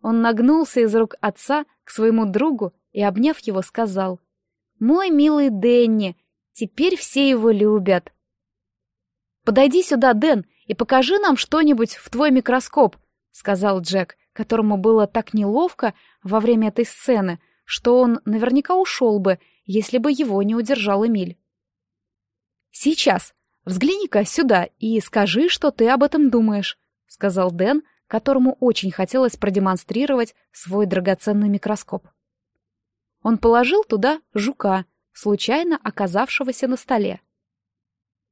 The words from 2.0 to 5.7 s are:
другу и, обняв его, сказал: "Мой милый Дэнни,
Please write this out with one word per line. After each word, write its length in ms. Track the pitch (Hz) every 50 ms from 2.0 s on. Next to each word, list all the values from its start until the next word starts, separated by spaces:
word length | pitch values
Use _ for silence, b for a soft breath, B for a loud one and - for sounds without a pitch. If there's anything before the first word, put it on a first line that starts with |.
| 214 226 226 226 220
другу 480 | 202 185 208 262 320 285 226 208 180 _ _ _ _
и, 120 | _ 202 202
обняв 340 | 202 185 202 240 311 311 -
его, 220 | - 226 196 190
сказал: 580 | 180 - _ - 226 214 185 190 190 185 185 180 _ _ _ _ _ _ _ _ _ _ _ _
"Мой 300 | 220 233 302 359 392 370
милый 400 | 320 285 294 302 302 294 285 277
Дэнни, 680 | 220 196 185 240